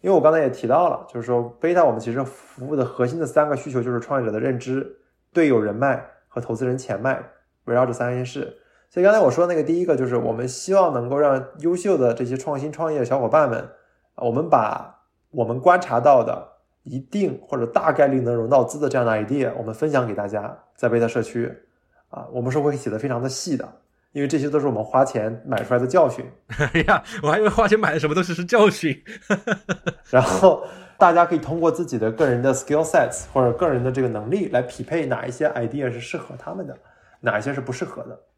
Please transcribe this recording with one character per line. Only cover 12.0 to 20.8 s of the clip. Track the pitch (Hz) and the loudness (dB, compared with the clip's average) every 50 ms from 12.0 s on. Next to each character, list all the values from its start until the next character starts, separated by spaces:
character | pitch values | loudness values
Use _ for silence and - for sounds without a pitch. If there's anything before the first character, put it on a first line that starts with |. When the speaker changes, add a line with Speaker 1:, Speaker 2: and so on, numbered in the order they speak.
| 127 120 113 | 4 2 2
Speaker 1:
这 | - 131 | 0 -4
些 | 120 127 | -6 -6
创 | 131 - 160 147 139 | -6 -6 -6 -6 -6
新 | 135 151 147 | -6 -8 -6
创 | - 165 160 156 | -4 -4 -4 -2
业 | 143 123 | -2 -2
小 | 117 131 139 | -2 0 -2
伙 | 120 113 | 0 4
伴 | - 156 151 131 | 4 4 4 4
们， | 113 - - - - _ _ _ _ _ _ _ _ | 0 -4 -6 -10 -18 _ _ _ _ _ _ _ _
啊， | - 123 | -4 -4
我 | 120 117 | -2 -2
们 | 135 165 165 | -2 0 2
把 | 147 127 110 107 - - 104 - - _ _ _ _ _ _ _ | 4 4 4 2 -4 -6 -8 -12 -20 _ _ _ _ _ _ _
我 | - 139 117 | -4 -2 -2
们 | 104 117 131 | -2 -2 0
观 | 127 180 180 180 | 4 4 4 4
察 | 180 - 123 117 | 2 0 -2 2
到 | 123 147 143 127 113 | 6 6 6 6 4
的 | - - - - - _ _ _ _ _ _ _ | 2 -4 -6 -8 -16 _ _ _ _ _ _ _
一 | - - 131 | -12 -10 -10
定 | 135 _ - 208 196 160 131 - - | -10 _ -4 -2 -2 -2 -4 -6 -10
或 | - - 127 | -8 -4 -4
者 | 117 | -4
大 | 117 - 190 - 160 | 0 0 0 2 2
概 | 139 139 147 | 4 4 4
率 | 139 135 131 | 4 4 0
能 | 120 120 120 | 0 0 0
融 | 117 113 113 | -2 0 2
到 | 139 135 123 | 4 2 2
资 | 120 - 147 | 2 -2 -4
的 | 151 - | -4 -2
这 | - | 0
样 | 131 120 | 0 2
的 | 117 110 | 2 0
idea， | 107 107 104 135 143 131 117 - - | 0 0 -2 -2 -2 -2 -2 -4 -6
我 | 113 | -8
们 | 110 110 | -8 -6
分 | - 156 156 | -4 -4 0
享 | 143 135 123 | 0 0 0
给 | 113 101 | 0 -4
大 | 101 101 101 | -6 -6 -4
家， | 104 104 101 104 - - _ _ _ | -6 -6 -6 -8 -12 -14 _ _ _
在 | _ | _